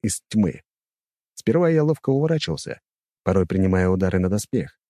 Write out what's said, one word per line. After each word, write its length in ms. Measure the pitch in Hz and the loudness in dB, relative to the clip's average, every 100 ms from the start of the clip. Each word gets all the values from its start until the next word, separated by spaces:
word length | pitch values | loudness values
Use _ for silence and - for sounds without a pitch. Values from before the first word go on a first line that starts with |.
из 200 | 104 - - | -6 -6 -4
тьмы. 340 | 110 92 - _ _ _ _ _ _ _ - | 0 0 -2 _ _ _ _ _ _ _ -6
Сперва 340 | - 165 170 | 0 2 2
я 140 | 160 | 2
ловко 260 | 151 156 - | 2 0 0
уворачивался, 720 | 135 156 160 - 76 - - _ _ _ _ | 0 0 -2 -4 -8 -10 -14 _ _ _ _
порой 220 | - 92 87 | 0 2 2
принимая 420 | 95 95 92 92 | 2 2 2 2
удары 300 | 92 95 92 | 2 0 0
на 120 | 92 | 0
доспех. 500 | 104 - 123 131 _ | -2 -4 -6 -6 _